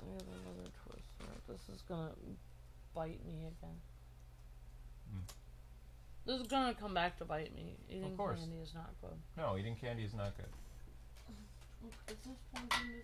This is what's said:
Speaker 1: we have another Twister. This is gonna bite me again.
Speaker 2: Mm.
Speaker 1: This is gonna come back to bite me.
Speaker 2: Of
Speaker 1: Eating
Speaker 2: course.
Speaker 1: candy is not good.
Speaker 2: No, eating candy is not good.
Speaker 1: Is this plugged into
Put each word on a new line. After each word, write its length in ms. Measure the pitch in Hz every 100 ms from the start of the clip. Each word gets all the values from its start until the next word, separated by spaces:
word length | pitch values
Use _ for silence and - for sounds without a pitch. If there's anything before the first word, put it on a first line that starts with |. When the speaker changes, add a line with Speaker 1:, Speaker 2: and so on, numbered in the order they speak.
| -
Speaker 1:
we 80 |
have 140 | 190 185
another 420 | 185 185 90 180 - -
Twister. 460 | - - - - - -
This 280 | - - 190
is 60 |
gonna 280 | - 170 160 - 160 196 - - - - -
bite 300 | 160 160 - 170
me 220 | 160 160
again. 340 | 170 165 165 - - - - - - - - - - - - -
Speaker 2:
Mm. 140 | 98 92 - - - - - - - - - -
Speaker 1:
This 160 | 254
is 60 | 240
gonna 260 | 269 254
come 200 | 226 208
back 240 | 180 175 -
to 80 | 170
bite 280 | 156 156 151
me. 200 | 165 - -
Speaker 2:
Of 60 | 190
Speaker 1:
Eating 220 | 190 185
Speaker 2:
course. 220 | 202 170
Speaker 1:
candy 180 | 165 165
is 160 | 160
not 200 | 165 165 -
good. 160 | 90 160 - -
Speaker 2:
No, 200 | 147 95
eating 180 | 110 113
candy 280 | 123 117
is 100 | 104
not 220 | 107 101 -
good. 80 | 98 - - - - - - - - 214 214 - - - 233 - -
Speaker 1:
Is 100 | 214
this 200 | 262 262 -
plugged 200 | 240 240
into 280 | 240 240 233